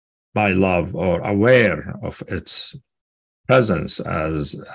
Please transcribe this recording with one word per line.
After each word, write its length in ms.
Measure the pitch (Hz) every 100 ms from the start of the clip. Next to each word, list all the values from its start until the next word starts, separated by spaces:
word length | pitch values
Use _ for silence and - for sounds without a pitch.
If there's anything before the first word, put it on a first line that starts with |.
| _ _ _
by 180 | 107 104
love 440 | 92 95 87 80 82
or 240 | 92 85
aware 720 | 92 101 113 127 107 80 - -
of 200 | - - -
its 460 | 92 - - - 139 _ _ _ _ _ _ -
presence 540 | 131 110 82 - -
as, 560 | - 87 78 78 71 - -